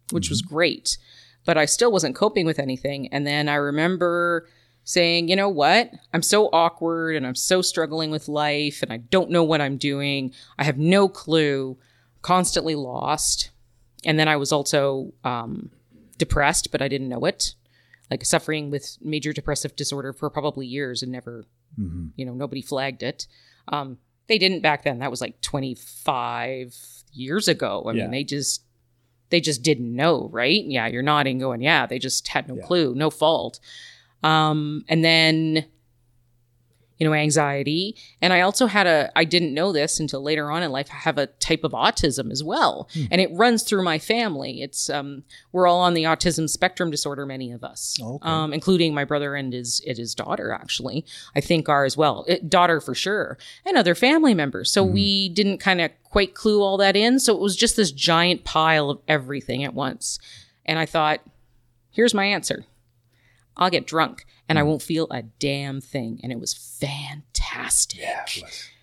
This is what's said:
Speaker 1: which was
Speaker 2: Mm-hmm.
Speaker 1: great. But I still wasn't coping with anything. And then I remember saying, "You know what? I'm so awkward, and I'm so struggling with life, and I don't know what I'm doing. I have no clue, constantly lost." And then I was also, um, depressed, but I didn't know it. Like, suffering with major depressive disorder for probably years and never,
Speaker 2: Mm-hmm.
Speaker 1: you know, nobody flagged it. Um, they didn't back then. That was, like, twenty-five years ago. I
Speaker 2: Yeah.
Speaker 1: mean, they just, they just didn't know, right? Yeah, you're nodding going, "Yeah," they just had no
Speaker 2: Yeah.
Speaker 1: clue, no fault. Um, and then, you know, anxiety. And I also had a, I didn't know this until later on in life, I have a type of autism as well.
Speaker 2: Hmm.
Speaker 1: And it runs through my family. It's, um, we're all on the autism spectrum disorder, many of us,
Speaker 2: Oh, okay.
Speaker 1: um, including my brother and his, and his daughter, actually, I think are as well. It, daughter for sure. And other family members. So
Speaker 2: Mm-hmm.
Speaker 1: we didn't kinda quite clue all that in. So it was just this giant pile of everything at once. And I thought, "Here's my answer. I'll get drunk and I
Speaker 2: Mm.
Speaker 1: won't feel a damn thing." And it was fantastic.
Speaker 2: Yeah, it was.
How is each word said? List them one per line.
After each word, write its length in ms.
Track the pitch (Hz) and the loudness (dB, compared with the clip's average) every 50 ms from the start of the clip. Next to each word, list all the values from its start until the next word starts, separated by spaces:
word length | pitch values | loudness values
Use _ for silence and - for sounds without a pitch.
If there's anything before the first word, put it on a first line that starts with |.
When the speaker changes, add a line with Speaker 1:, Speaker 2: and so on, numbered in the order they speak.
| _ - | _ -6
Speaker 1:
which 180 | - - 92 - | -4 -4 -2 -2
was 120 | - 110 | -4 -4
Speaker 2:
Mm-hmm. 140 | - - 147 | -4 -4 -2
Speaker 1:
great. 420 | 160 175 147 - - - - - - - _ - - - _ _ _ _ | 0 0 0 0 -2 -6 -6 -6 -6 -10 _ -20 -20 -20 _ _ _ _
But 120 | 175 165 | 0 2
I 80 | 156 151 | 2 2
still 260 | 143 - - 240 240 | 2 2 2 4 4
wasn't 240 | 202 180 160 135 131 | 4 2 0 -2 0
coping 320 | - 202 214 - 202 165 | 0 0 2 2 2 0
with 100 | 160 151 | 0 0
anything. 500 | - 139 131 131 127 - 143 139 139 131 - | -2 -4 -4 -6 -4 -4 -6 -6 -6 -8 -6
And 180 | - 143 143 | -4 -4 -2
then 200 | 143 147 147 147 | -2 -2 0 0
I 80 | 147 147 | 0 0
remember 920 | 147 143 143 143 151 160 180 190 165 180 175 175 175 175 175 170 165 165 _ _ _ _ _ _ _ _ | 0 0 0 0 0 0 0 0 0 0 0 0 0 0 0 0 -2 -4 _ _ _ _ _ _ _ _
saying, 440 | - - 180 170 170 170 170 170 165 | -2 2 2 4 4 2 2 2 2
"You 60 | 185 | 2
know 140 | 196 196 202 | 2 2 0
what? 420 | 190 147 143 151 185 226 240 240 - - _ _ - | 2 4 4 6 6 4 4 0 -6 -18 _ _ -4
I'm 100 | 170 - | -2 2
so 260 | - 202 214 214 - | 4 4 4 4 4
awkward, 640 | - 165 170 170 - - 165 165 165 165 165 165 160 | 4 4 4 2 0 -2 -4 -2 -2 -2 -2 -2 -2
and 120 | 151 131 | -2 -4
I'm 80 | 127 127 | -4 -4
so 260 | - - - 185 185 | -6 0 2 2 2
struggling 480 | 180 - - 175 160 147 156 165 160 156 | 2 0 -2 -2 -2 -2 -2 -4 -4 -4
with 180 | 156 151 - | -4 -6 -6
life, 540 | 151 147 147 151 147 147 147 151 147 139 - | -4 -2 0 0 0 0 0 -2 -4 -4 -6
and 100 | - - | -6 -6
I 60 | 113 | -6
don't 320 | 117 120 - 190 185 170 - | -10 -2 2 2 2 2 4
know 140 | 170 170 165 | 2 2 4
what 180 | 151 160 147 | 4 2 2
I'm 160 | 143 135 139 | 0 0 -2
doing. 560 | 139 - 139 139 139 143 143 139 139 131 127 - - - - _ | -2 -2 -2 -2 -2 -2 -2 -2 -2 -4 -6 -8 -12 -20 -16 _
I 60 | - 139 | -2 -2
have 160 | 151 131 135 | -2 0 2
no 280 | 151 170 190 202 196 | 2 4 6 6 4
clue, 720 | 190 - - - 151 160 160 151 143 139 135 135 131 131 - _ _ _ _ _ _ _ _ - | 4 2 -6 -2 0 2 2 4 2 0 -2 -4 -6 -8 -12 _ _ _ _ _ _ _ _ 0
constantly 500 | - 180 185 180 - - 175 - 160 156 | 2 2 2 2 2 -2 -2 -2 -2 -4
lost." 760 | 147 135 127 123 - - - 151 160 - - - - - - - _ _ _ _ _ _ _ _ - - | -4 -4 -6 -6 -6 -2 -2 -2 -2 0 -2 -2 -2 -4 -8 -10 _ _ _ _ _ _ _ _ -6 -2
And 140 | 165 156 156 | 0 2 4
then 80 | 156 | 4
I 80 | 156 151 | 4 2
was 160 | 143 139 - | 0 0 0
also, 640 | 156 143 139 - - 143 139 139 135 135 131 - - _ - | 0 0 0 0 0 2 2 2 0 -2 -6 -10 -14 _ -6
um, 480 | 123 123 120 117 113 - - - - - _ _ _ _ _ _ _ _ | -6 -4 -4 -6 -8 -10 -10 -12 -14 -20 _ _ _ _ _ _ _ _
depressed, 540 | - 165 - - 147 143 147 175 - - - | -6 -2 0 2 2 2 2 2 0 -2 -2
but 100 | - - | -4 -4
I 80 | 139 135 | -2 -2
didn't 180 | 139 139 135 | -4 -4 -4
know 160 | 127 123 120 143 | -6 -4 -2 -2
it. 320 | 185 - - - - - _ _ _ _ _ _ _ _ _ _ _ | -2 -2 -2 -6 -8 -8 _ _ _ _ _ _ _ _ _ _ _
Like, 140 | - 110 - | -6 -4 0
suffering 440 | - 175 160 - - 156 151 147 143 | 0 0 0 0 -2 -4 -4 -4 -4
with 280 | 143 139 - - - - | -6 -6 -6 -10 -16 -10
major 300 | - 151 151 151 - 151 | -8 -6 -4 -4 -4 -4
depressive 460 | 147 147 - 156 143 - - 143 - | -6 -4 -4 -4 -4 -4 -4 -6 -8
disorder 340 | - 139 - 143 139 127 139 | -6 -6 -6 -6 -6 -8 -8
for 180 | 131 - 202 190 | -8 -6 -6 -4
probably 380 | - 151 139 147 - 135 131 | -4 -2 -4 -4 -4 -6 -10
years 340 | 120 127 143 143 127 123 113 | -8 -8 -6 -6 -6 -6 -8
and 80 | 127 127 | -8 -8
never, 360 | 127 123 - 120 120 113 - _ _ _ _ _ 151 123 | -10 -10 -12 -14 -16 -16 -18 _ _ _ _ _ -8 -8
Speaker 2:
Mm-hmm. 280 | 101 85 82 90 85 78 - | -8 -6 -6 -8 -10 -10 -10
Speaker 1:
you 80 | - 131 | -10 -8
know, 80 | 127 120 | -8 -6
nobody 280 | 127 143 120 131 135 | -8 -8 -6 -8 -10
flagged 400 | - - 147 131 135 139 135 - | -8 -6 -4 -4 -4 -4 -6 -6
it. 260 | 120 127 - - - - _ _ _ _ _ _ _ - | -8 -8 -8 -8 -14 -16 _ _ _ _ _ _ _ -8
Um, 280 | 147 147 139 135 127 - _ _ _ _ _ | -6 -6 -6 -8 -14 -18 _ _ _ _ _
they 100 | - 220 | 0 2
didn't 220 | 202 185 190 190 165 | 4 4 2 2 2
back 240 | - 151 147 143 - | 2 2 2 2 0
then. 160 | 147 127 120 | -4 -4 -2
That 100 | 135 135 | -6 -6
was, 120 | 123 - | -6 -6
like, 180 | 127 110 - _ | -8 -10 -8 _
twenty-five 1400 | - - - 139 135 131 120 - - - - - - 156 139 123 120 120 120 120 117 127 135 127 127 123 - - - - - - _ _ - | -8 -6 -4 -4 -4 -6 -8 -12 -14 -20 -20 -4 -2 -2 -2 0 -2 -4 -4 -6 -6 -6 -8 -8 -10 -14 -18 -20 -20 -20 -20 -20 _ _ -14
years 340 | 120 127 135 165 214 208 | -12 -8 -4 -4 0 2
ago. 360 | 180 156 - 147 101 101 90 - | 2 2 2 0 -2 -2 -4 -4
I 60 | 110 117 | -4 -2
Speaker 2:
Yeah. 80 | 113 98 | -2 -4
Speaker 1:
mean, 80 | - | -4
they 120 | 120 139 143 | -4 -6 -6
just, 380 | 135 143 135 131 - - - - _ _ _ _ _ _ _ _ _ _ _ _ _ | -4 -6 -4 -4 -4 -6 -6 -10 _ _ _ _ _ _ _ _ _ _ _ _ _
they 100 | 175 175 | 0 2
just 240 | - 156 147 117 123 | 2 0 -2 0 2
didn't 320 | 160 147 123 123 117 120 | 2 2 2 0 -4 -2
know, 320 | 127 151 175 156 123 117 107 - | 0 2 2 2 2 -2 -6 -2
right? 320 | 113 123 139 180 214 175 | 0 2 2 2 2 0
Yeah, 220 | 147 131 120 113 | -2 -2 -2 -2
you're 140 | 120 120 123 | -2 -2 -2
nodding 380 | 135 147 151 147 139 135 127 131 | 0 2 2 2 2 0 -2 -2
going, 220 | 131 131 123 117 | -2 -4 -4 0
"Yeah," 240 | 127 151 165 143 123 | 2 2 4 2 2
they 120 | - 120 127 | 0 -4 -6
just 280 | 123 131 - - - | -4 -4 -4 -4 -6
had 220 | - - 143 - 143 | -4 -4 -4 -4 -4
no 60 | 127 | -10
Speaker 2:
Yeah. 80 | - - | -12 -4
Speaker 1:
clue, 280 | - 180 175 160 131 120 | 0 2 2 2 0 0
no 140 | 139 156 156 | 0 -2 -2
fault. 500 | - - 151 160 160 - - 117 - - - - - - - - - _ _ _ _ _ | 0 2 2 2 2 2 -2 -6 -10 -14 -20 -20 -20 -20 -20 -20 -20 _ _ _ _ _
Um, 640 | - 156 156 156 156 156 151 151 151 147 151 151 - | 0 2 4 4 4 2 2 0 -2 -4 -6 -8 -2
and 160 | - 165 160 160 | 0 2 4 6
then, 600 | 165 165 160 160 160 160 160 160 156 156 156 156 - _ _ _ _ _ _ _ _ _ _ _ _ _ _ _ _ _ _ _ _ _ _ _ _ _ | 6 6 6 6 6 4 4 2 2 0 0 -2 -4 _ _ _ _ _ _ _ _ _ _ _ _ _ _ _ _ _ _ _ _ _ _ _ _ _
you 100 | _ 160 156 | _ 0 0
know, 40 | 156 | 2
anxiety. 800 | 151 151 151 143 156 147 143 139 139 139 143 151 170 190 214 226 - - - _ _ | 2 2 2 2 2 2 2 0 -2 -4 -2 -2 -2 -4 -4 -8 -12 -20 -20 _ _
And 100 | 165 180 | 2 4
I 80 | 185 175 | 4 4
also 260 | 180 202 - - 262 | 4 4 4 2 2
had 200 | 214 190 214 190 | 2 4 2 4
a, 240 | 175 160 151 135 - - | 4 4 4 2 2 0
I 80 | 156 170 | 0 2
didn't 280 | 151 170 175 175 151 131 | 2 2 2 2 0 0
know 200 | 151 175 202 170 | 0 -2 0 0
this 260 | 143 147 160 - - | 0 0 0 -2 -4
until 220 | 156 139 - 139 | -4 -4 -4 -6
later 280 | 139 147 156 151 147 147 | -2 -2 -2 -2 -2 -2
on 140 | 156 170 180 | -2 -2 -2
in 80 | 151 | -2
life, 160 | 127 135 143 - | -4 -4 -6 -8
I 40 | - | -12
have 220 | - - 165 139 | -2 -2 0 0
a 100 | 147 139 | 0 -2
type 380 | - _ _ - - 165 156 - | -4 _ _ -2 0 0 0 0
of 80 | 135 120 | -4 -2
autism 580 | 117 143 214 - - - 143 120 135 117 113 | 2 0 2 2 2 0 0 0 -2 -6 -6
as 100 | 139 135 | -6 -6
well. 460 | 151 165 233 330 233 143 - - - - - | -6 -4 0 2 2 2 0 -2 -10 -8 -6
Speaker 2:
Hmm. 120 | 160 135 101 | -6 -2 0
Speaker 1:
And 80 | 170 180 | 2 2
it 120 | 190 - 170 | 2 2 2
runs 300 | 175 233 247 233 220 - | 4 4 4 4 2 0
through 200 | - 214 190 185 | 0 0 0 2
my 160 | 175 156 156 | 0 0 -2
family. 640 | - - 226 240 233 208 156 139 131 139 127 - | 0 -2 0 0 0 -2 -4 -6 -6 -8 -8 -10
It's, 280 | 135 135 - - - - | -12 -10 -8 -6 -4 -4
um, 340 | 139 147 139 143 139 135 - _ - - _ _ | -4 -4 -6 -8 -12 -14 -16 _ -20 -20 _ _
we're 160 | - 180 180 | 2 4 6
all 140 | 175 175 180 | 6 6 6
on 120 | 180 175 175 | 4 4 4
the 80 | 165 160 | 2 2
autism 440 | 160 160 - - 180 160 165 160 | 2 0 0 0 0 0 0 -2
spectrum 420 | 147 - - 180 185 - - 180 165 | -2 -2 -2 -2 -2 0 -2 -4 -2
disorder, 340 | 147 - - 147 143 135 143 | -2 -4 -6 -6 -6 -8 -8
many 260 | 135 131 131 131 120 | -10 -8 -10 -10 -10
of 120 | 120 110 - | -10 -12 -14
us, 320 | - - - - - - - | -14 -12 -10 -10 -6 -6 -6
Speaker 2:
Oh, 140 | 113 113 127 | -6 -8 -10
okay. 140 | 147 - 160 | -6 -4 -2
Speaker 1:
um, 240 | 160 160 156 151 143 | -2 0 -2 -2 -4
including 400 | 160 - 190 190 165 170 160 147 | -2 0 2 2 4 2 2 0
my 100 | 143 143 | -2 -2
brother 320 | - 151 143 147 143 139 | -2 -2 -2 -2 -4 -6
and 160 | 143 135 127 | -6 -6 -6
his, 300 | 123 123 120 120 - - - | -6 -8 -6 -6 -6 -6 -4
and 120 | 143 127 | -6 -8
his 180 | 113 117 110 - | -8 -8 -8 -8
daughter, 360 | - - - 202 - - - - | -8 -6 -6 -6 -4 -4 -6 -6
actually, 500 | - - - - - 120 - 113 156 - - - - - - - | -6 -6 -8 -8 -6 -6 -6 -6 -6 -8 -8 -16 -20 -20 -4 -2
I 60 | 147 | -2
think 260 | - - 175 160 147 | 2 2 2 2 4
are 160 | 156 147 143 139 | 2 2 4 4
as 140 | 135 131 | 2 2
well. 260 | 143 151 143 110 - - - | 2 2 2 2 0 0 -2
It, 200 | 180 175 - 147 | -2 -2 0 2
daughter 300 | 190 180 175 170 165 147 | 4 4 6 6 4 0
for 160 | - - 120 | -2 -4 -6
sure. 420 | - - 190 208 202 151 - - - - - - - _ | -4 -2 -2 -2 -2 -4 -6 -8 -14 -16 -20 -20 -8 _
And 100 | 381 381 | 2 2
other 200 | 262 185 175 170 | 4 4 4 4
family 400 | - 247 262 311 320 311 269 208 | 4 4 4 6 6 6 6 4
members. 360 | 160 147 139 - 92 - - | 4 2 0 -2 -4 -4 0
So 140 | - 208 190 | 2 4 4
Speaker 2:
Mm-hmm. 80 | 185 202 | 4 4
Speaker 1:
we 360 | 202 202 202 196 196 196 185 | 4 4 4 2 2 0 0
didn't 280 | 170 202 202 196 190 | 0 2 2 2 0
kinda 320 | - - 202 185 175 165 147 - _ _ | 0 0 2 2 2 0 -2 -4 _ _
quite 320 | _ - 208 196 190 - | _ 0 2 2 2 -2
clue 260 | - - 220 208 202 | -2 0 2 4 4
all 160 | 202 196 196 | 4 2 4
that 180 | 190 196 196 190 | 4 4 4 4
in. 240 | 202 220 240 254 269 | 4 4 4 4 4
So 140 | - 240 208 | 4 4 2
it 60 | - | 2
was 160 | 202 202 180 | 2 0 2
just 180 | - 233 233 - | 2 2 2 4
this 160 | 233 202 151 | 2 0 0
giant 540 | 139 139 - 175 165 165 175 180 175 - - | 0 0 2 4 4 4 4 4 2 0 -4
pile 440 | - - 160 156 160 160 151 147 139 | -2 0 2 4 4 4 4 2 0
of 100 | 139 - _ | -4 -4 _
everything 560 | - 156 143 127 131 143 139 - - 123 131 143 | 0 0 0 0 -4 -8 -8 -6 -6 -4 -4 -4
at 80 | 135 - | -4 -4
once. 460 | 139 143 - - - - - - - - - - - - _ _ _ _ | -4 -4 -4 -4 -6 -8 -8 -8 -8 -12 -18 -20 -20 -20 _ _ _ _
And 120 | - 160 160 | -4 -2 -2
I 60 | 160 | -2
thought, 340 | - - 165 151 151 151 - - - _ _ _ _ _ _ _ _ _ _ _ _ | 0 0 0 2 2 0 -2 -6 -14 _ _ _ _ _ _ _ _ _ _ _ _
"Here's 240 | _ - 233 233 208 | _ 2 2 4 4
my 120 | 202 196 | 2 0
answer. 400 | 202 202 165 139 - - - - _ _ _ _ _ _ _ _ _ _ _ _ _ _ _ _ _ _ | 0 -2 -2 -4 -6 -6 -8 -8 _ _ _ _ _ _ _ _ _ _ _ _ _ _ _ _ _ _
I'll 120 | - 180 185 | -2 0 2
get 140 | 175 143 127 | 2 0 -2
drunk 400 | - 151 160 151 - - - - _ _ _ _ - | -2 0 0 0 -2 -4 -12 -20 _ _ _ _ 0
and 80 | 160 | 2
I 40 | 156 147 | 2 2
Speaker 2:
Mm. 20 | |
Speaker 1:
won't 140 | 151 156 135 - | 2 0 -2 -2
feel 240 | - 160 160 160 - | -2 -2 -2 -2 -4
a 120 | 135 123 113 | -6 -10 -10
damn 580 | 110 - _ - 139 139 139 139 139 135 135 | -12 -6 _ -2 -2 -2 -4 -6 -6 -8 -10
thing." 380 | - - - 135 117 113 113 - - | -10 -8 -8 -6 -6 -6 -8 -10 -8
And 80 | 127 | -8
it 80 | 123 117 | -8 -6
was 140 | 113 - - | -6 -6 -8
fantastic. 1500 | - - - - - 147 143 139 143 139 139 143 147 - _ - - - - - 123 123 - - - - - - - | -8 -12 -18 -8 -8 -6 -6 -6 -8 -10 -12 -12 -14 -16 _ -4 -2 -2 -2 -4 -8 -4 -2 0 0 0 -2 -4 -8
Speaker 2:
Yeah, 240 | - - - - - | -8 -8 -6 -6 -8
it 160 | - - - - | -8 -10 -10 -10
was. 200 | - - - - - _ _ | -14 -16 -16 -16 -18 _ _